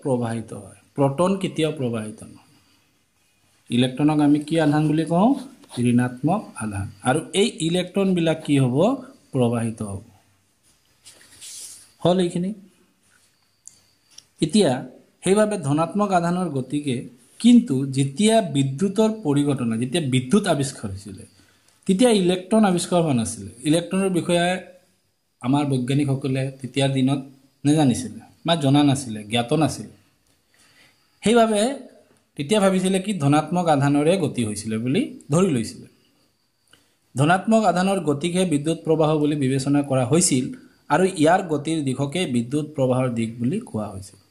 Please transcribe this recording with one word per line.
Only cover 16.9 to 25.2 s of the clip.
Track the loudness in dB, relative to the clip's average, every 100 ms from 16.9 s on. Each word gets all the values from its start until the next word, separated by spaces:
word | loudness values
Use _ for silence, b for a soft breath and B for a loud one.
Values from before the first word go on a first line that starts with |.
| -4 -6 -18 _ _
কিন্তু | 6 6 6 -2 -2 0
যেতিয়া | -2 2 2 4 2 0
বিদ্যুতৰ | -2 0 -2 2 0 0
পৰিঘটনা, | -2 0 0 0 -2 -2
যেতিয়া | -2 -2 0
বিদ্যুৎ | -2 2 0 2
আৱিষ্কাৰ | -2 -2 -6 -10
হৈছিলে, | -10 -14 -18 -20 _ b b b b -2
তেতিয়া | 2 4 4
ইলেক্ট্ৰন | 2 -2 0 2 4
আৱিষ্কাৰ | 2 0 0 2
হোৱা | 0
নাছিলে। | -2 -6 -14 -8 0
ইলেক্ট্ৰনৰ | 0 0 -2 0 -2
বিষয়ে | 0 0 0 -2 -8 -20 _ _ _ _